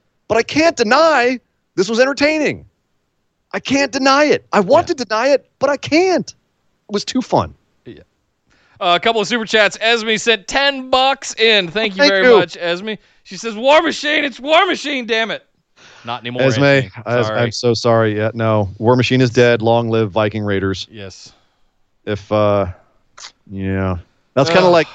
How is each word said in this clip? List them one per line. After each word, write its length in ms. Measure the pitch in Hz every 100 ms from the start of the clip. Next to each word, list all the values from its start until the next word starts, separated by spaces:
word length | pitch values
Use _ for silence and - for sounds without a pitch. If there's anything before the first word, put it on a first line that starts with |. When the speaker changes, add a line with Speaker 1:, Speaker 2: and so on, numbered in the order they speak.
| _ _ -
Speaker 1:
But 100 | 220
I 60 |
can't 320 | 233 277 320 -
deny 640 | 220 262 330 294 240 254 - _ _ -
this 140 | 185
was 100 | 226
entertaining. 680 | 262 269 285 311 269 98 71 _ _ _ _ _ _ _ _
I 60 | -
can't 320 | - 277 277
deny 340 | 240 262 269 302
it. 200 | 196 -
I 60 | 196
want 260 | 190 285 349
Speaker 2:
Yeah. 60 | 330
Speaker 1:
to 100 | 226
deny 220 | 220 254
it, 220 | 285 - _
but 100 | 269
I 80 | 277
can't. 520 | - 302 381 339 185
It 640 | - _ _ _ _ -
was 100 | 202 -
too 160 | 254
fun. 320 | - 151 80 73 _ _ -
Speaker 2:
Yeah. 140 | 80 - _ _ _ _ _ _ -
Uh, 120 | 190 175
a 40 |
couple 220 | 226 226
of 60 | 185
super 180 | 233 214
chats. 320 | 220 202 -
Esme 340 | 220 233 220 214
sent 300 | - 220 -
ten 420 | 277 277 277 262
bucks 440 | 262 269 269 - -
in. 340 | 220 220 175
Thank 240 | 190 220 190
you 40 |
Speaker 1:
Thank 80 | 285
Speaker 2:
very 140 | 294 254
Speaker 1:
you. 100 | 220
Speaker 2:
much, 200 | 175 -
Esme. 340 | 175 175 214 208 _ _
She 140 | - 185
says, 180 | 226 208
"War 260 | 254 302
Machine, 420 | 330 240 294 302 294
it's 140 | 226
War 260 | 254 320 381
Machine, 400 | 262 277 277 226
damn 260 | 226 226
it." 140 | 151 - _ _ _ - - 117
Not 160 | 120
anymore, 220 | 117 123
Speaker 1:
Esme, 200 | 131 123
Speaker 2:
Esme. 380 | 139 139 98 113 113
Speaker 1:
I, 160 | 120
Speaker 2:
Sorry. 160 | 110 110
Speaker 1:
I'm 120 | 120
so 220 | - 123
sorry. 420 | 113 123 113 110 104
Yeah, 140 | 107
no. 360 | 117 113 107 98 -
War 180 | 113 127
Machine 260 | 123 143
is 80 | 127
dead. 300 | 117 120 120
Long 280 | 113 117 117
live 220 | 113 110
Viking 320 | 90 107 107
Raiders. 440 | 104 98 95 95 -
Speaker 2:
Yes. 420 | 110 98 - - _ _ _ _ _ _ _ -
Speaker 1:
If, 260 | 104 -
uh, 360 | 107 104 101 92 - _ _ _ - - - -
yeah. 480 | 98 95 95 95 92 - _ _ -
That's 140 | 139
kinda 180 | 175 185
Speaker 2:
Ugh. 40 |
Speaker 1:
like 140 | 175 156